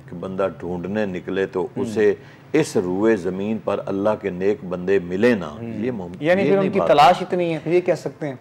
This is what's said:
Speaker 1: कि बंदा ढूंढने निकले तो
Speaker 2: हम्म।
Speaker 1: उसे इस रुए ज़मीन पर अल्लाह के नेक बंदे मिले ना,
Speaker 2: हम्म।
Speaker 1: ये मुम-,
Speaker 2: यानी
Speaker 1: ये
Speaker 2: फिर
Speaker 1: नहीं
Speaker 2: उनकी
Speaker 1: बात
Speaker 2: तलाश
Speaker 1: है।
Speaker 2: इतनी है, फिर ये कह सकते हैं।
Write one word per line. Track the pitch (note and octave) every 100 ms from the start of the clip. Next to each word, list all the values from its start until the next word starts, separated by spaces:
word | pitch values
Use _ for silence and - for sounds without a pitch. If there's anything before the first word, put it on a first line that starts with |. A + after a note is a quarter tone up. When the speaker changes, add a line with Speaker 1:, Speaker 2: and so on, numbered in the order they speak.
| -
Speaker 1:
कि | F2
बंदा | F#2+ F#2+ F#2+
ढूंढने | D#2 E2+ F2+ F2 G#2 G#2+
निकले | F2+ D#2+ F#2+ F#2+
तो | F#2
Speaker 2:
हम्म। | E2+ -
Speaker 1:
उसे | G2+ A2 G#2 F#2+ - - -
इस | D3+ D#3 A#2
रुए | F2+ F#2 A2 A2
ज़मीन | F2 F#2 G2+ A2
पर | - G2+
अल्लाह | - G2 G#2
के | G#2+ G2
नेक | F2+ G2 G#2 F#2
बंदे | F2+ F2+ G2
मिले | F2 F#2 A#2+
ना, | A2+ E2
Speaker 2:
हम्म। | D2+ A#2 A2
Speaker 1:
ये | A2+
मुम-, | A#2+ F2 F2
Speaker 2:
यानी | D3 F#3
Speaker 1:
ये | C#3+
Speaker 2:
फिर | G3
Speaker 1:
नहीं | F#3+
Speaker 2:
उनकी | F#3+
Speaker 1:
बात | E3
Speaker 2:
तलाश | D3+ D#3 F3+
Speaker 1:
है। |
Speaker 2:
इतनी | F3+ F3+ F3
है, | D#3+
फिर | D#3
ये | F3
कह | F3+
सकते | D#3 D3+ C#3 D3+
हैं। | B2+